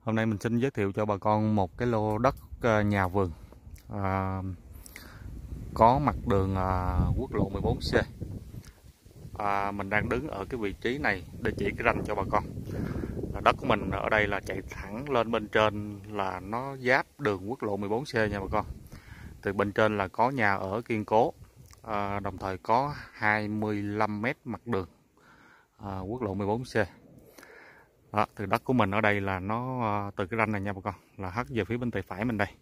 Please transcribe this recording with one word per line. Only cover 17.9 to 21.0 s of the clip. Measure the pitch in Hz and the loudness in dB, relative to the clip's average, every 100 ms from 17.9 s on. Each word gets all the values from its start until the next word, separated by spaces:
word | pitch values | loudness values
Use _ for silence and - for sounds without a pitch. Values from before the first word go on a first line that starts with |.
| 110 143 | -2 0
C | 117 | 0
nha | 107 101 | 2 0
bà | 95 | -2
con. | 104 - - - - - - - - | -2 -2 -12 -16 -20 -18 -16 -16 -6
Từ | 101 | -2
bên | 101 104 | 0 2
trên | 101 110 104 | 4 4 4
là | 95 | 0
có | - 120 | 2 0
nhà | 139 104 98 | 4 2 2
ở | 95 107 - | 0 -4 -2
kiên | 113 | -4